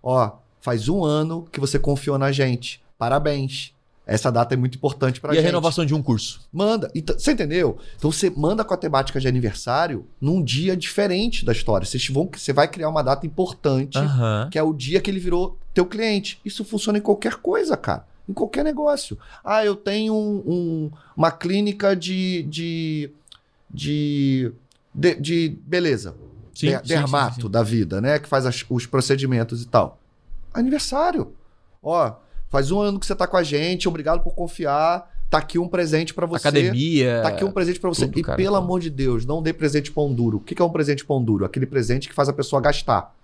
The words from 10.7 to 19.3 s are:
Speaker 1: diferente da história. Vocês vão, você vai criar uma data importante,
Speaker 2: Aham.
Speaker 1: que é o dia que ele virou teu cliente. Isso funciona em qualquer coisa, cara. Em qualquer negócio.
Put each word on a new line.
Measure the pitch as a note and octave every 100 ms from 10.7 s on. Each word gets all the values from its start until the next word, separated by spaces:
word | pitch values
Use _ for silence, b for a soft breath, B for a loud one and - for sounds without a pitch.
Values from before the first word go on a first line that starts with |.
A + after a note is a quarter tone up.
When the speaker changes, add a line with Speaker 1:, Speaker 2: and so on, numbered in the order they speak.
Speaker 1:
diferente | F#3 - - G3+ F3+ A3+ -
da | -
história. | A2+ - G2+ F#2+
Vocês | C3 -
vão, | C3+ F3+
você | - -
vai | C3+ D3
criar | - D#3
uma | D#3+
data | C#3 C#3 D#3
importante, | D#3 F3+ - D3+ C3 C#3 C#3
Speaker 2:
Aham. | D3 C3+ A2+ G#2+ C3
Speaker 1:
que | D#3
é |
o | D#3
dia | D#3 B2 F3+
que | -
ele | G3
virou | F3+ F3 F#3 - -
teu | -
cliente. | F3+ G#3+ A3+ G3+ G3+ -
Isso | G#3 -
funciona | G#3 G#3+ G#3+ G#3
em |
qualquer | G#3 G3+ A#3+ -
coisa, | - A4 E4 -
cara. | - D#2 - - -
Em |
qualquer | G3 G#3+ C4+
negócio. | D4+ C#4+ D4 C#4+ - - B